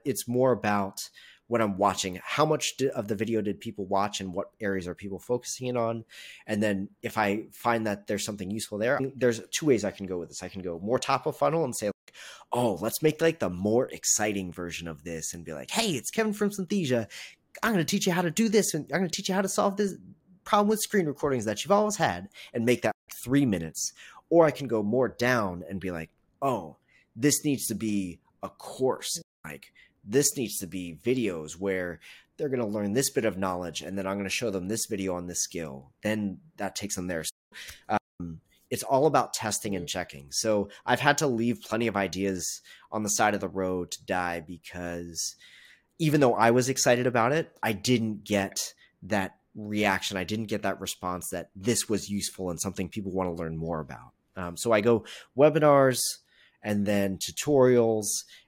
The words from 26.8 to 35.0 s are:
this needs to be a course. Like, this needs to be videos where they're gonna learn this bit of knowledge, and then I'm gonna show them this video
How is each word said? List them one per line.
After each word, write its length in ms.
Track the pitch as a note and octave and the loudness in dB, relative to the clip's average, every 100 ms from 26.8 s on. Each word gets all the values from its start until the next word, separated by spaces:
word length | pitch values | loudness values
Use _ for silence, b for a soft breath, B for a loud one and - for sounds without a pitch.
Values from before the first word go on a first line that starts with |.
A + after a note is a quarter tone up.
| b b b | b b b
this 300 | A2+ C#3+ C3+ | 0 2 2
needs 220 | D3+ C3 - | 0 -2 -2
to 80 | |
be 460 | G#2 A2 G2+ F#2 E2 _ - | -4 -2 -2 -4 -8 _ -14
a 60 | - | -14
course. 720 | - - - C3 G2+ - E3+ - _ | -14 -16 -2 -2 -2 -4 -8 -10 _
Like, 300 | D#2 C#2+ - b b _ | -16 -16 -18 b b _
this 320 | G2+ B2+ C#3+ - | -2 2 2 0
needs 220 | A2 - | -4 -6
to 80 | F2+ | -8
be 320 | F#2 F2 D#2+ | -8 -10 -6
videos 480 | A#2+ C3 G#2+ E2 D#2 | -2 0 0 -4 -8
where 480 | E2+ G2 F#2 F2+ E2+ B B B - | -6 -4 -2 -4 -8 B B B -6
they're 120 | D3+ | -4
gonna 180 | B2+ A2 | -2 -2
learn 260 | G#2 G2+ | -2 0
this 160 | A2+ C#3 | 0 0
bit 140 | - | 0
of 140 | A2 F#2 | 0 0
knowledge, 440 | F#2+ F2+ F2 D#2 | -2 -2 -6 -8
and 140 | D#2 G2 | -8 -6
then 100 | F#2+ | -4
I'm 100 | G2+ | -4
gonna 140 | G2 | -4
show 200 | - A#2+ | -2 -2
them 160 | F#2+ F2+ | -4 -4
this 200 | A2 - | -4 -4
video 280 | G#2 | -4